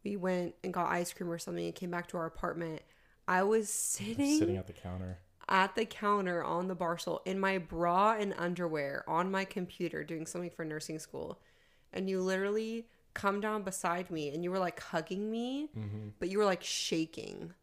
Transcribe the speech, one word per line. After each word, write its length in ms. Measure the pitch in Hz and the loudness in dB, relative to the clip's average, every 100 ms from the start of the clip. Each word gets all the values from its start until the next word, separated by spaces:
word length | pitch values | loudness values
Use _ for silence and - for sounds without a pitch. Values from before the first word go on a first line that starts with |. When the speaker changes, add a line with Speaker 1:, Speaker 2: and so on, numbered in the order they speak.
Speaker 1:
we 120 | 208 202 | -4 -2
went 380 | 180 180 175 - | 0 0 0 -4
and 100 | 185 | -4
got 180 | 180 170 | -2 0
ice 220 | 175 175 | 0 -2
cream 180 | - 175 | -4 -4
or 80 | 170 | -4
something 260 | - 175 | -4 -4
and 100 | 170 | -4
came 160 | 165 180 | -4 -4
back 160 | 175 175 | -4 -4
to 80 | 180 | -4
our 100 | 165 | -4
apartment. 560 | - 175 - 165 156 - _ _ _ - | -4 -4 -2 -4 -6 -12 _ _ _ 2
I 160 | 180 | 4
was 260 | 196 220 208 | 6 4 2
sitting 720 | - - - 202 233 285 302 | -2 -2 -2 -2 2 4 6
Speaker 2:
Sitting 180 | - 185 | 4 2
at 100 | 92 | -4
the 60 | |
counter. 460 | 85 90 92 92 90 - _ - | -10 -8 -6 -6 -8 -14 _ 2
Speaker 1:
at 260 | 190 196 | 4 4
the 100 | - 220 | 2 -4
counter 580 | - 208 208 185 170 | 0 2 4 4 0
on 240 | 156 170 185 | 0 0 0
the 60 | |
bar 240 | 180 170 175 | -2 -2 0
stool 240 | - 170 | -2 -4
in 160 | - 190 | -2 2
my 180 | 190 190 | 2 2
bra 540 | 160 165 170 180 208 | -2 0 4 6 6
and 220 | 220 202 - | 4 0 0
underwear 640 | 175 175 170 156 139 139 - | 0 0 0 0 0 -2 0
on 220 | 160 185 | 2 4
my 140 | 190 | 2
computer 600 | 190 - 180 - 170 160 | 0 -4 -6 -2 -2 -2
doing 220 | 147 165 160 | -4 -6 -4
something 240 | 175 175 | -6 -6
for 140 | - | -6
nursing 340 | 160 151 151 156 | -4 -4 -6 -8
school. 420 | - 135 - - _ _ _ _ _ | -8 -8 -8 -10 _ _ _ _ _
And 160 | - 190 | -4 0
you 120 | 185 | 2
literally 680 | 185 190 196 214 226 226 226 _ _ | 2 2 2 0 0 -4 -8 _ _
come 260 | - 202 202 | 0 0 2
down 220 | 214 214 | 0 0
beside 460 | 190 180 180 175 180 | -2 -2 0 0 -2
me 220 | 165 147 | -2 -2
and 120 | 147 | -2
you 60 | 175 | 0
were, 80 | 190 | 2
like, 180 | 180 165 | 0 -2
hugging 520 | - 170 160 190 208 | -4 -4 -2 -2 -2
me, 380 | 226 240 277 302 - | -2 -2 -4 -4 -6
Speaker 2:
Mm-hmm. 320 | 107 104 107 - | -6 -6 -8 -6
Speaker 1:
but 80 | 175 | -2
you 100 | 196 | 4
were, 60 | |
like, 180 | 208 180 | 4 4
shaking. 920 | - - - 165 160 - - - 165 175 | -2 -4 0 0 0 -4 -10 -10 -10 -14